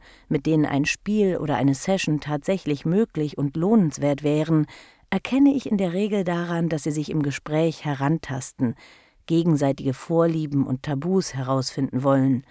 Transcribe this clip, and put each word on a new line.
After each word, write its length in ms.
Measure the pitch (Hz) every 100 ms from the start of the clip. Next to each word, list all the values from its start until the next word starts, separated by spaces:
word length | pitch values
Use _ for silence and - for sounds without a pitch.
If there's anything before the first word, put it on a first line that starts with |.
| - - -
mit 180 | 151 156
denen 180 | 156
ein 200 | 151 135
Spiel 540 | 151 - - 214 196 170
oder 180 | 143 107
eine 180 | 139
Session 460 | 135 - 190 - 151
tatsächlich 680 | 147 147 - 190 - 143 160
möglich 500 | 185 226 - 151 -
und 200 | 143 160
lohnenswert 680 | 180 226 160 139 143 139
wären, 440 | 147 151 156 156 151 - - _ -
erkenne 440 | 196 - 262 277
ich 120 | 269 -
in 100 | 208
der 160 | 185
Regel 300 | 175 208 202
daran, 460 | 180 170 170 170 170
dass 160 | 156
sie 80 | 160
sich 180 | 151 147
im 120 | 151
Gespräch 640 | 143 139 - 156 165 -
herantasten, 920 | 151 135 139 160 - 131 - - 123 - - - _ _ -
gegenseitige 680 | 165 170 147 139 135 135
Vorlieben 760 | 127 - 165 170 160 151 143 131
und 180 | 131
Tabus 500 | 151 135 165 190 -
herausfinden 680 | 131 131 135 131 - 135 127
wollen. 400 | 139 135 135 123 -